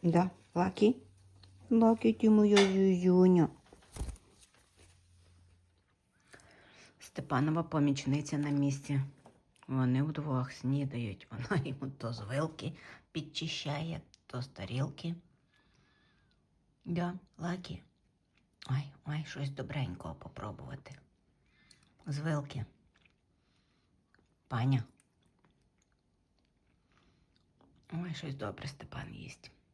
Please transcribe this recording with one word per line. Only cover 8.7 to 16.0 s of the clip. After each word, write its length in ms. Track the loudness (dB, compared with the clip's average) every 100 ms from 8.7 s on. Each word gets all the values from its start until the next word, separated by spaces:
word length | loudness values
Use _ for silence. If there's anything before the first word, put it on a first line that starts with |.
| -2 -2 -2 -2 -8 -20 _ _ _ -6
Вони 340 | -2 0 2
вдвох 500 | 0 -4 -4 -2 -4
снідають. 760 | -6 -2 -2 -2 -4 -8 -10 -14
Вона 320 | -12 -4 -2
йому 280 | -2 -8 -10 -8
то 140 | -10
з 80 | -8
вилки 520 | -6 -4 -4 -6 -10 -10 -18 -20 _
підчищає, 880 | -12 -10 -8 -8 -8 -6 -6 -6 -8 -12 _ _
то 160 | -10
з 60 | -10
тарілки. 640 | -10 -8 -4 -6 -6 -10 -10 -12 _ _ _ _ _ _ _